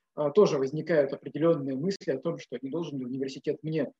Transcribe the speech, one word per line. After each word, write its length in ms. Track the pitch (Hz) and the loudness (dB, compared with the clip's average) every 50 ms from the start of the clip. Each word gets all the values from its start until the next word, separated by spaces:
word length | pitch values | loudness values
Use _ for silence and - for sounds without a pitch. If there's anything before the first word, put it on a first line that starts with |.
| _ _ - | _ _ -4
э, 160 | - 151 143 - | -2 -2 2 6
тоже 240 | 208 196 151 156 | 6 6 6 4
возникают 560 | 135 135 135 151 156 151 165 170 147 139 135 143 | 0 0 -2 -2 -4 -2 2 4 4 4 2 0
определенные 640 | - - 139 - 143 156 170 165 143 135 139 131 | -8 -10 -8 -2 2 4 4 4 4 0 -4 -4
мысли 360 | 131 156 196 196 - - 165 | -2 -2 -2 -4 -4 -2 -4
о 80 | 135 131 | -2 -2
том, 180 | - 170 156 | -2 -4 -4
что 200 | 147 - - 127 120 | -6 -8 -10 -10 -8
не 80 | 135 135 | -8 -6
должен 300 | 139 170 170 147 143 131 | -4 -4 -4 -4 -6 -6
ли 60 | 127 | -6
университет 540 | 123 131 131 135 131 - 143 - 156 139 - - | -6 -6 -6 -6 -6 -8 -6 -4 -4 -4 -4 -4
мне 280 | 160 160 156 127 - - | -4 -2 -2 -2 -4 -6